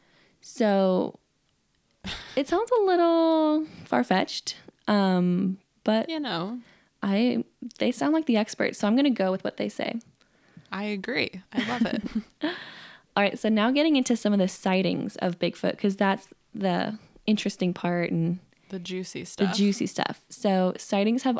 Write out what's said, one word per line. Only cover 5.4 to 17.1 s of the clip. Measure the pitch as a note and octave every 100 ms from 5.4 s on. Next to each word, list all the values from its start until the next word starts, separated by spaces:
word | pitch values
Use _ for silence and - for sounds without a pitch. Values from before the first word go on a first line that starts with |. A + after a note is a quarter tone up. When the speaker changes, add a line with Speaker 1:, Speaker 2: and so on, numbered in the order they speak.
| G3 F#3+ _ _
Speaker 1:
but | - A3 E4
Speaker 2:
You | D#4+
know. | - E3+ F#3 B3 - _ _ -
Speaker 1:
I, | G3+ G3 B3 A#3+ - - A#3 -
they | G#3+
sound | - C#4+
like | D#4+ D#4
the | A3
experts, | G#3+ - G3+ -
so | G#3
I'm | A#3+
gonna | C#4+
go | A3 F#3+
with | F#3+
what | - -
they | G#3
say. | - - A#3 - _ _ _ _ - -
Speaker 2:
I | F#3
agree. | G#3 G3+ F#3 C4 A#2 F#3 -
I | - A3
love | A#3+ A3+
it. | A3+ - A3 - -
Speaker 1:
<laughs> | D#4 F4+ - - - - _ -
All |
right, | G3+ -
so | G#3+
now | G#3+ A3
getting | C#4 D#4+ C#4
into | B3+ A#3
some | G#3+
of | G3+
the | F#3
sightings | - G3 F#3+ F3+ - - -
of | F#3 F3
Bigfoot, | F3 - F#3+ -
'cause | G3+ G3
that's | G3 G3 - - _
the | G#3+ G3 F3 - G#3+ -